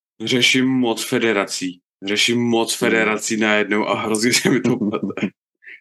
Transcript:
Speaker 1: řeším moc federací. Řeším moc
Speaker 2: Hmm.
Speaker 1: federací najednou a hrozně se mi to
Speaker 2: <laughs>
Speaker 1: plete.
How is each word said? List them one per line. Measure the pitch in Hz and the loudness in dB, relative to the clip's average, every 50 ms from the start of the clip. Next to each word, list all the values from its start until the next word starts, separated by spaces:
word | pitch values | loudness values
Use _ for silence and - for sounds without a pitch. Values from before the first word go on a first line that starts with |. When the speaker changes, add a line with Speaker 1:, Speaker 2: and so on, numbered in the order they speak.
| _ _ _ - 110 | _ _ _ -10 -4
Speaker 1:
řeším | 110 127 123 117 - - 131 127 | -2 0 2 2 2 2 2 2
moc | 131 131 127 127 117 110 110 - | 2 2 2 0 0 -2 -2 -2
federací. | - 131 120 113 113 104 101 95 - - - 92 92 90 - _ _ _ _ 95 | -2 0 0 2 2 2 0 -2 -2 -4 -6 -6 -8 -8 -10 _ _ _ _ -6
Řeším | 98 104 104 - 120 117 120 | -4 0 0 2 2 2 2
moc | 120 117 117 113 113 110 - - | 2 2 2 2 2 0 -2 -2
Speaker 2:
Hmm. | 123 117 | 0 2
Speaker 1:
federací | 110 113 110 107 107 104 - - 113 | 2 2 2 0 0 -2 -2 -4 -2
najednou | 107 110 107 107 107 104 95 104 104 104 | 0 2 2 2 2 2 0 0 0 0
a | - 101 113 | 0 -2 -2
hrozně | 110 110 110 104 110 123 - | -2 -2 -2 0 2 0 0
se | - - - | 2 2 2
mi | - - | 2 2
to | - - 127 | 2 0 0
Speaker 2:
<laughs> | |
Speaker 1:
plete. | - 104 101 107 - - 95 - - 98 95 - _ _ _ _ _ _ - - - | 0 0 -2 -2 -2 -4 -6 -4 -4 -4 -4 -6 _ _ _ _ _ _ -20 -20 -20